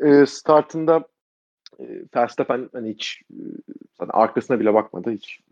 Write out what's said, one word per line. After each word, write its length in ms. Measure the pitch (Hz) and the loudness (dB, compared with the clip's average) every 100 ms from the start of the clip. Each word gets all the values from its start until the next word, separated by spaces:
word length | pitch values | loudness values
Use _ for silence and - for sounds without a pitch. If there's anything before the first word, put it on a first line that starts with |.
e, 240 | 147 143 139 | 4 6 6
startında, 800 | - - 151 151 165 160 165 165 _ _ _ _ _ - - | 2 2 2 2 -2 0 0 -2 _ _ _ _ _ -20 -20
e, 40 | 120 110 - 127 | -16 -16 -8 -4
Verstappen 540 | 120 - 135 123 127 | -2 -2 -4 -4 -8
hani 160 | 123 110 | -12 -12
hiç, 320 | 104 - - _ | -10 -12 -14 _
e, 80 | - - - - - - - | -20 -16 -16 -18 -20 -20 -14
zaten 200 | 90 - | -4 0
arkasına 400 | 113 - 117 120 | 2 0 -2 0
bile 140 | 110 | 2
bakmadı. 380 | 107 104 92 95 | 2 0 -6 -8
Hiç, 280 | 107 - - _ | -8 -12 -20 _